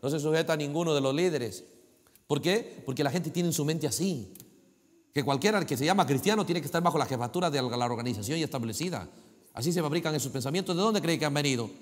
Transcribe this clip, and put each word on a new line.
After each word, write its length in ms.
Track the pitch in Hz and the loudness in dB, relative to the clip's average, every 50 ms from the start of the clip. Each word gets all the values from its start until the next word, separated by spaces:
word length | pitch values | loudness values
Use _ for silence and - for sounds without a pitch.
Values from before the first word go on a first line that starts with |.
| - | 0
no 80 | 135 | 0
se 80 | 147 160 | 0 0
sujeta 360 | 143 156 156 160 160 160 165 | 2 2 2 2 4 2 0
a 20 | |
ninguno 360 | 156 151 143 143 156 175 165 156 | 0 0 -2 -2 0 0 2 2
de 80 | 143 | 4
los 140 | 135 135 135 | 4 2 2
líderes. 500 | 147 175 185 160 143 120 110 98 - - - - - - _ _ _ _ _ _ - _ | 2 2 2 2 0 -2 -4 -8 -10 -16 -18 -20 -20 -20 _ _ _ _ _ _ -20 _
¿Por 140 | _ 147 147 | _ -2 0
qué? 420 | - 170 185 220 233 - - - - | 2 2 2 2 0 -4 -14 -14 -8
Porque 180 | - 131 - 151 | -8 -2 0 0
la 60 | 143 | 0
gente 200 | 127 185 165 156 | 0 0 -2 -2
tiene 200 | 135 175 175 175 | -2 0 0 0
en 20 | 156 | 0
su 140 | - 147 | 0 0
mente 200 | 143 160 165 147 | 0 0 0 -2
así, 460 | 143 - - 170 196 180 135 104 92 - - - - - - _ _ _ _ _ _ _ _ _ _ _ | -2 -2 -2 -2 -2 -2 -4 -6 -12 -16 -20 -20 -20 -20 -20 _ _ _ _ _ _ _ _ _ _ _
que 100 | 147 139 | -2 0
cualquiera 400 | 120 139 135 - 208 214 202 170 | 0 0 2 2 2 2 2 0
que 100 | - 147 | 0 -2
se 80 | 113 131 | -2 2
llama 220 | 156 185 208 - | 2 4 4 4
cristiano 400 | 123 143 131 131 190 214 220 196 | 4 2 2 2 2 2 2 2
tiene 140 | - 170 175 139 | 0 0 -2 -2
que 40 | |
estar 160 | 143 - 165 170 | -2 -2 2 2
bajo 140 | 175 - | 2 2
la 80 | 160 135 | 2 0
jefatura 460 | - 131 120 120 120 - 175 180 170 | 0 -2 -4 -4 -2 -2 0 0 0
de 100 | 143 139 | 0 0
la 240 | 127 123 113 120 123 | -2 0 0 0 0
organización 540 | 120 120 113 117 123 117 104 104 101 147 165 | 0 -2 -2 -2 -4 -4 -4 -4 -4 -2 -2
ya 80 | 160 | -2
establecida. 600 | 139 135 135 117 113 110 - 156 185 170 120 92 90 - - - - - - _ - _ | -2 -4 -4 -4 -4 -4 -4 -4 -4 -4 -6 -8 -10 -16 -20 -20 -20 -20 -20 _ -16 _
Así 200 | - 120 160 175 | -4 -2 0 0
se 100 | 180 160 | 2 2
fabrican 320 | 147 143 175 156 160 156 | 2 0 0 0 0 -2
esos 180 | 147 120 135 117 | 0 -2 -2 -4
pensamientos. 420 | 135 120 147 147 185 190 185 185 | -4 -4 -2 -2 -2 0 0 0
¿De 80 | 165 190 | 2 2
dónde 200 | 220 220 208 147 | 2 2 2 2
cree 160 | 165 170 135 | 2 0 2
que 80 | 151 | 0
han 80 | 151 143 | 0 0
venido? 340 | 147 147 143 135 120 117 107 - - | 2 2 2 2 2 0 -4 -8 -14